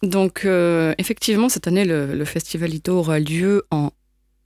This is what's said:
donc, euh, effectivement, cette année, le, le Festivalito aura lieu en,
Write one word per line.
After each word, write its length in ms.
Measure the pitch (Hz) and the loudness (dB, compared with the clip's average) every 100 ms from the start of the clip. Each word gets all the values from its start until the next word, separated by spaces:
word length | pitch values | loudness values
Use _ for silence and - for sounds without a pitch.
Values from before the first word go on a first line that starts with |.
donc, 440 | 190 196 190 - 196 | -2 2 0 0 0
euh, 500 | 180 170 165 160 - | 2 2 2 2 0
effectivement, 520 | 190 220 - 208 247 | -4 -2 0 2 2
cette 180 | 214 175 | 0 0
année, 180 | 185 190 | 0 2
le, 300 | 156 139 143 | 0 -2 -4
le 100 | 151 | -4
Festivalito 680 | 165 - 165 170 160 180 | -6 -6 -6 -4 -4 -2
aura 260 | 185 160 151 | 0 2 0
lieu 460 | 151 165 185 202 - | 0 0 2 0 0
en, 220 | 151 147 - _ _ _ _ | -2 -2 -4 _ _ _ _